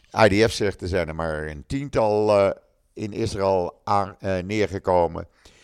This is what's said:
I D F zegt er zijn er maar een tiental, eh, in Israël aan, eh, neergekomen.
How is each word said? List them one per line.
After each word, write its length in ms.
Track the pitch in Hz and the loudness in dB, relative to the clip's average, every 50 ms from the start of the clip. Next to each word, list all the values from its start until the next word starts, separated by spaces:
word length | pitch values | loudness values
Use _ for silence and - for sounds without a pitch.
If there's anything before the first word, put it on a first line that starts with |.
| _ _ - 107 | _ _ 2 4
I 100 | 110 101 | 4 6
D 220 | 95 104 110 101 | 6 4 2 2
F 20 | |
zegt 300 | - - 107 98 - - | 2 0 -2 -2 -2 -4
er 60 | 92 87 | -6 -4
zijn 200 | 95 90 85 78 | -2 -2 -2 -4
er 60 | 78 | -4
maar 320 | 80 82 80 78 76 78 | -6 -6 -4 -4 -6 -8
een 180 | 78 76 73 - | -8 -10 -12 -10
tiental, 720 | - 139 139 143 139 - 135 113 104 104 104 107 104 104 101 | -8 -8 -8 -6 -4 0 0 2 2 2 2 4 4 4 4
eh, 120 | 98 95 - - - _ _ _ _ _ | 4 2 0 -2 -8 _ _ _ _ _
in 200 | _ - 107 104 | _ -10 -10 -8
Israël 680 | - 110 117 107 - 101 98 98 95 92 87 - - _ _ | -4 -4 -4 -4 -2 -2 0 0 0 0 0 -4 -6 _ _
aan, 320 | 104 101 101 98 98 104 - | -2 0 0 0 -2 -6 -8
eh, 180 | - 98 95 90 | -4 -4 -4 -4
neergekomen. 880 | 87 95 107 107 101 85 95 95 - 95 90 87 85 80 85 85 82 - _ _ - - _ _ | -4 -2 -2 -2 0 -2 -2 -4 0 2 2 2 2 0 -2 -6 -12 -12 _ _ -20 -20 _ _